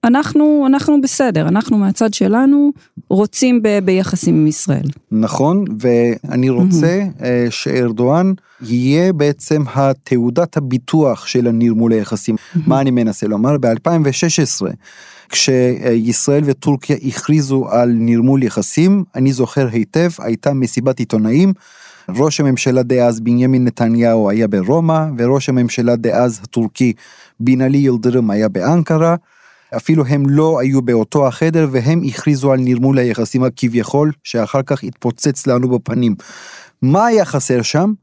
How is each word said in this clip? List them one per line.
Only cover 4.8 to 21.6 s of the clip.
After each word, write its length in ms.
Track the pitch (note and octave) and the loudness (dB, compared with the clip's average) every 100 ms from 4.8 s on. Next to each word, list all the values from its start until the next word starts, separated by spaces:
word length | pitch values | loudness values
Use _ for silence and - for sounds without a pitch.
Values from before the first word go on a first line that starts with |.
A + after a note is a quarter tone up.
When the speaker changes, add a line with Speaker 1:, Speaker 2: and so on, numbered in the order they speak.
| C#3+ - _ | -2 -8 _
Speaker 2:
נכון, 540 | A2 A2 B2+ C#3 F#3+ G3 G#2+ | -2 -2 0 0 0 -2 -2
ואני 720 | B2 A#2+ A#2+ A2 - B2+ C3 | 0 2 2 -2 -4 -2 0
רוצה, 500 | B2 F3+ F3 D#3+ F#3 | 2 2 2 2 0
Speaker 1:
מהמם. 120 | G3+ - | -4 -6
Speaker 2:
אה, 240 | B2 B2 A#2+ | -4 -2 -2
שארדואן 840 | - - B2+ A#2+ A2 B2 D#3 F#3+ F#3+ _ _ | -4 -4 -2 -2 0 0 2 0 -2 _ _
יהיה 520 | A#2 B2 B2+ D3 F3+ | -4 -2 2 2 2
בעצם 500 | E3+ D3 C#3+ - D#3 C#3 | 2 0 -2 -2 -2 -2
התעודת 840 | C3+ C#3 C3 - B2 A#2+ A#2+ E3+ - | 0 0 -2 -2 0 0 0 -2 -4
הביטוח 680 | C#3 B2 - D#3+ D3 A2 - | -4 -4 -2 0 0 -2 -4
של 200 | B2 A#2+ | -2 0
הנרמול 460 | A#2 A#2 A2 A#2 | 2 0 2 2
היחסים. 420 | A2+ G#2 G#2+ - G#2+ - F3 | 0 -2 -6 -4 -6 -4 -4
Speaker 1:
מהמם. 140 | D#3 | 0
Speaker 2:
מה 120 | C3 | 0
אני 100 | C3+ | 0
מנסה 360 | B2 A2+ G2+ G#2 | 0 -2 -4 -4
לומר? 300 | G#2 A#2+ D3 | -2 0 0
באלפיים 440 | B2 A2+ - E3+ C#3+ | 0 -2 0 0 0
ושש 340 | C3 E3+ D#3 | 0 -2 0
עשרה, 320 | C#3+ - F#2+ - - - - - _ | -2 -2 -8 -8 -18 -20 -20 -20 _
כשישראל 1120 | - - C3 B2 B2 B2 A#2 A2+ A#2 - C#3+ D3 | -4 0 2 2 0 0 0 0 -2 0 0 0
וטורקיה 500 | C3+ C3+ C#3 - C#3 C3+ | -2 -2 -2 -2 -4 -4
הכריזו 600 | - - D3+ C#3 C3+ B2 | -8 -2 0 0 -2 0
על 220 | A2+ A#2+ A#2 | 0 2 2
נרמול 480 | A#2 A#2 B2 C3+ | 2 2 2 2
יחסים, 600 | B2 - G2 - F3 G3+ F3+ - | 0 -2 -4 0 2 2 -2 -2
אני 180 | C3+ | 0
זוכר 340 | B2+ A#2+ - C3 | 0 -2 0 -2
היטב, 420 | A2+ G#2+ D#3 F3 E3 | -2 -2 0 -2 -2
הייתה 340 | - A2+ - | -6 -4 -2
מסיבת 460 | C#3 B2 - B2+ B2+ | -2 -2 -2 -2 -2
עיתונאים, 540 | A#2 A2 G#2+ C3 G3 F#3+ | -2 -2 0 2 2 0